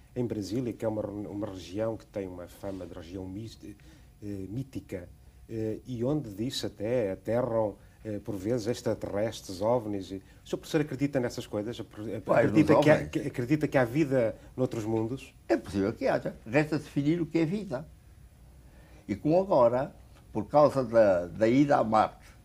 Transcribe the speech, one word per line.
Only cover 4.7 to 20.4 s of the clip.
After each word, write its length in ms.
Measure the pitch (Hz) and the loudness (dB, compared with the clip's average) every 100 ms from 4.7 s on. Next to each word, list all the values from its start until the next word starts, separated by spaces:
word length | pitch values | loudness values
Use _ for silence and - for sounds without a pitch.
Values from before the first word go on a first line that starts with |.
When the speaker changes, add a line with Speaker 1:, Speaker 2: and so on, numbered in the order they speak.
| 104 - 98 87 - - - - | -10 -10 -12 -12 -20 -20 -20 -10
Speaker 1:
eh, 300 | 113 110 107 - | -6 -4 -4 -8
e 180 | 123 | -4
onde 260 | 120 151 117 | 0 -2 -4
diz-se 320 | 98 120 - 104 | -6 -6 -4 -6
até 460 | - 104 127 101 | -6 -2 0 0
aterram, 640 | 92 - 117 127 113 110 98 - - | -2 -2 0 2 0 0 -4 -16 -16
eh, 140 | 110 104 | -10 -8
por 160 | - 104 | -6 -6
vezes, 300 | 95 123 104 | -2 -2 -2
extraterrestres, 960 | 120 120 107 - 98 113 110 - 90 | -2 -2 -4 -4 -2 -2 -4 -12 -4
ovnis. 500 | 107 123 107 101 90 | 0 0 0 -6 -6
E 60 | 95 | -12
o 320 | - - - | -14 -20 -8
senhor 100 | 170 | -8
professor 220 | - 160 | -2 0
acredita 400 | 151 127 143 143 | 0 -2 -2 0
nessas 260 | 120 - 117 | -2 -4 -6
coisas? 320 | 104 104 98 | -6 -6 -8
Apre-, 400 | 110 - 107 104 | -12 -12 -8 -8
Speaker 2:
Pois, 140 | - - | 2 4
Speaker 1:
acredita 360 | 113 104 104 | 4 4 6
Speaker 2:
nos 100 | 143 | 6
Speaker 1:
que 60 | 147 | 6
há, 40 | |
Speaker 2:
ovnis. 160 | 151 147 | 4 2
Speaker 1:
que, 80 | 151 | -4
acredita 480 | 139 - 120 151 - | -4 -4 0 0 2
que 80 | 139 | 2
há 60 | |
vida 520 | 120 135 147 131 113 - - - | 2 2 2 2 2 -2 -12 -4
noutros 280 | 127 117 | -2 -2
mundos? 500 | 107 113 113 135 - - - | -2 -2 -2 -6 -12 -20 -2
Speaker 2:
É 80 | 339 | -2
possível 360 | - 98 95 | 0 0 0
que 140 | - 262 | 0 0
haja. 280 | 143 - - - | 0 -2 -8 0
Resta 320 | 127 151 156 | 0 2 -2
definir 420 | - - 143 170 | -2 -2 0 0
o 60 | 156 | 0
que 120 | 170 | 0
é 60 | |
vida. 420 | 160 208 196 131 165 - - - - - - - - - - - - | 0 -2 -6 -8 -10 -18 -20 -20 -20 -20 -20 -20 -20 -20 -20 -20 -6
E 80 | 104 | -4
como 240 | 147 175 | 2 2
agora, 520 | 196 160 117 123 156 - - - - | 4 6 6 4 -2 -8 -20 -20 -8
por 140 | 110 | -6